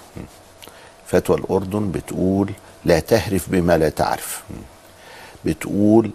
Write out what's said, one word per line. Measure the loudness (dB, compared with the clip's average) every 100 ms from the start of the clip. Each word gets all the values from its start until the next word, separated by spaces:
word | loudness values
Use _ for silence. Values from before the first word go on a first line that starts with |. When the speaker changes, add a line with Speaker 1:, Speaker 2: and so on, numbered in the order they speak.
| -18 -16
Speaker 1:
مم. | -16 -20 -20 -20 -20 -20 -20 -20 -2
Speaker 2:
فتوى | -2 2 0
الأردن | 0 -2 -2 -4 -4
بتقول: | -6 -6 -2 0 2 0 -4 -18 -6 0
"لا | 0
تهرف | 2 0 0 -4 0
بما | 0 2 2
لا | 2
تعرف". | 0 -2 -4 -8 -12 -14
Speaker 1:
مم. | -18 -18 -20 -20 -20 -20 -20 -20 -8 -6
Speaker 2:
بتقول: | -4 -4 0 6 6 4